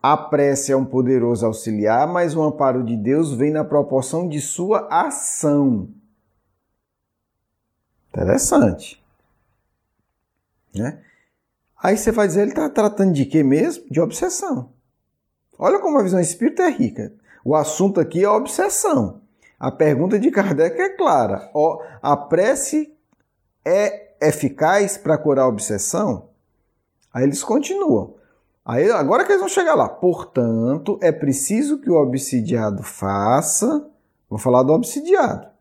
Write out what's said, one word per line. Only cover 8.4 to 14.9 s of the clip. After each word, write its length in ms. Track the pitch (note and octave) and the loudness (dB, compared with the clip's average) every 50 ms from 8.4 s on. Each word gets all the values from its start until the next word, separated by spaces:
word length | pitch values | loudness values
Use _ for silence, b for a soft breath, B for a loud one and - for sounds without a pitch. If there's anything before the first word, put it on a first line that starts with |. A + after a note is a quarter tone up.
| - - F4+ D4 B3 G2+ F2+ - - - - _ _ _ _ _ _ _ _ _ _ _ _ _ _ _ _ _ _ _ _ _ _ _ _ _ _ _ _ _ _ _ _ _ _ _ - | 2 2 4 4 4 4 2 -2 -10 -18 -20 _ _ _ _ _ _ _ _ _ _ _ _ _ _ _ _ _ _ _ _ _ _ _ _ _ _ _ _ _ _ _ _ _ _ _ -8
Né? 260 | F#2+ A2 C#3 D#3 b b b b b b b b b _ _ _ _ _ _ _ _ | -6 -6 -6 -8 b b b b b b b b b _ _ _ _ _ _ _ _
Aí 140 | - F3+ G3+ | 0 0 0
você 160 | G#3+ - A#3 | 2 0 -2
vai 140 | G#3+ A3 G#3 | 0 2 0
dizer, 160 | F#3+ D#3 G3 | 2 2 0
"Ele 100 | G#3 A#3+ | 0 0
tá 160 | - - D#4 D4 | 0 -2 -4 -2
tratando 460 | - - G#3 G#3 G#3 - G3 F#3+ E3+ | 0 0 0 0 2 2 2 2 2
de 100 | C#3 C3+ | 2 0
quê 180 | - - D#3+ | 2 2 2
mesmo?" 420 | D3 C3 C#3 D#3 A3+ F4 - - - - | 4 4 4 4 2 0 -2 -8 -12 -4
De 120 | C3 D#3 | -2 0
obsessão. 640 | F3 A3+ B3 - F4 F#4 F4 - G4+ F4+ C4+ C#3+ B2 - _ _ _ _ | 0 0 -2 -4 -4 -4 -4 -4 -4 -4 -4 -6 -6 -12 _ _ _ _